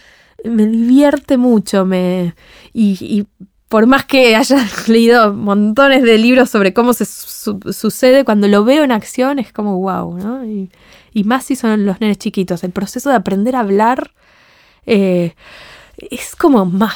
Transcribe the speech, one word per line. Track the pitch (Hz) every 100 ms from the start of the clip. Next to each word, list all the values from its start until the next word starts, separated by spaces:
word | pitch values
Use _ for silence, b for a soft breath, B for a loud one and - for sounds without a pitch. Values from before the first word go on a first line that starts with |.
| b b b b
me | - 226 214
divierte | 226 233 262 285 285 - 269
mucho. | 247 226 - 196
Me, | 190 185 180 185 175 - b b b
y, | - 208 185
y | - 208 202 - 190 _ -
por | 220 226
más | 269 -
que | 262 247
haya | 220 277 269 214 -
<laughs> | -
leído | 226 226 240 214
montones | 202 208 202 208 214 277 262
de | 233 220
libros | 233 262 247
sobre | 220 196
cómo | 185 240
se | 240
su-, | 208 - - - - 196 -
sucede, | 196 214 - 254 269
cuando | 254 214 202
lo | 202
veo | 214 294
en | 285
acción | 220 - - 254 285
es | 226
como | - 208 185
guau, | 190 175 170 175
¿no? | 202 262 226
Y, | 208 190 b b b b
y | 220
más | 202 254
si | -
son | 269 226 214
los | 202 185
nenes | 214 196
chiquitos. | 220 196 180 175
El | 180
proceso | 190 190 254 285
de | 240
aprender | - 196 220 254
a |
hablar, | 202 196 220 262 302 _ b b b b b b -
eh, | 208 190 180 170 - B B B B B B -
es | 240 - -
como | 339 247
más, | 185 190 214